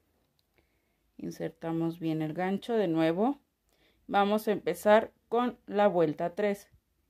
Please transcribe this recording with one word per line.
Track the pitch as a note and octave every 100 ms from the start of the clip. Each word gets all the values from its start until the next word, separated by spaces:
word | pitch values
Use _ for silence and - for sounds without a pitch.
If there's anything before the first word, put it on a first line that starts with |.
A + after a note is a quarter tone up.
| _ _ _ _ _ _ _ _ _ _ _ -
Insertamos | F3 E3 E3 - E3 E3 E3 E3+
bien | D#3+ D#3+
el | D#3
gancho | D#3 F#3 G3 -
de | A3+ F#3+
nuevo. | D#3+ D#3+ E3+ A3+ C#4+ _ _ _ _ _ _ -
Vamos | G3 G3+ G#3+ A3
a |
empezar | F#3+ - F3 G#3 G#3+ A3+ _ -
con | A3+ B3 - -
la | G3 G#3
vuelta | F3 D#3+ D3 E3+ F3
tres. | G#3 G3+ - _ _ _ _